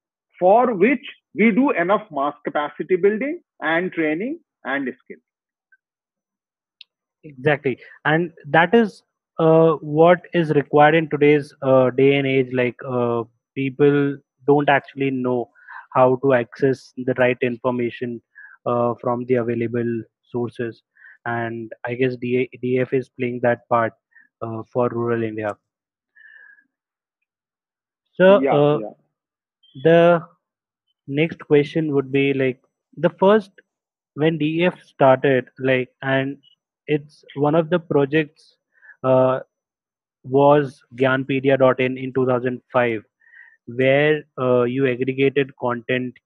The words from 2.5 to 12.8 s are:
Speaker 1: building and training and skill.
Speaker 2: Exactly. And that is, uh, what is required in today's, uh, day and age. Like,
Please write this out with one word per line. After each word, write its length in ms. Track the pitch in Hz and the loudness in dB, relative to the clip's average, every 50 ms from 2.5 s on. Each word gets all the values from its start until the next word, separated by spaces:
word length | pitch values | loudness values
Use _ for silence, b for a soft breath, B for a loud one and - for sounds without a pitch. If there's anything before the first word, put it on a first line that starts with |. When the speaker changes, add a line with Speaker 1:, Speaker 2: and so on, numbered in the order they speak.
| 143 156 147 143 - - 170 156 185 | -6 -6 -6 -6 -8 -10 -6 -4 -2
Speaker 1:
building 460 | 175 170 202 214 214 254 285 330 349 - _ _ - - | 0 0 0 -2 -2 -4 -6 -8 -10 -14 _ _ -10 -6
and 280 | 151 160 165 185 180 | -4 -4 -4 -4 -4
training 480 | - 165 160 151 156 165 208 262 320 339 _ _ _ _ - | -4 -4 -4 -4 -4 -4 -6 -8 -10 -12 _ _ _ _ -10
and 220 | 123 135 139 139 123 123 _ _ | -8 -8 -6 -6 -8 -10 _ _
skill. 140 | - - - _ _ _ _ _ _ _ _ _ _ _ _ _ _ _ _ _ _ _ _ _ _ _ _ _ _ _ _ _ _ _ - - _ _ _ _ _ _ _ - | -20 -20 -20 _ _ _ _ _ _ _ _ _ _ _ _ _ _ _ _ _ _ _ _ _ _ _ _ _ _ _ _ _ _ _ -20 -20 _ _ _ _ _ _ _ -20
Speaker 2:
Exactly. 540 | 156 143 127 127 151 147 135 - 139 120 - B B B B B | -20 -16 -6 -2 -2 -2 0 -2 -4 -6 -6 B B B B B
And 260 | 143 151 165 175 165 - - - | 0 0 0 0 -2 -6 -12 -6
that 260 | 147 143 160 170 170 196 | 0 2 2 4 4 4
is, 300 | 233 233 196 - - _ _ _ _ _ _ _ - | 2 2 2 -2 -10 _ _ _ _ _ _ _ 0
uh, 320 | 165 160 160 160 165 165 156 - | 2 4 6 6 6 4 2 0
what 400 | - 151 147 151 165 170 180 170 - - - | -4 -2 2 4 6 6 4 4 0 -4 -4
is 180 | 175 165 151 | -2 -2 0
required 440 | 151 147 131 - - 147 147 151 156 | 0 -2 0 2 4 4 6 6 4
in 140 | 165 160 147 | 2 0 -2
today's, 440 | - 143 147 147 151 147 143 147 - _ - | -2 2 4 4 4 2 0 -4 -12 _ 0
uh, 280 | 135 131 131 127 127 | 2 4 4 4 2
day 240 | 120 127 135 139 143 | 2 2 2 4 4
and 100 | 143 139 | 2 0
age. 260 | 135 131 135 131 127 127 | 0 0 0 -2 -2 -2
Like, 240 | 127 123 123 117 - | -2 -2 -2 -4 -8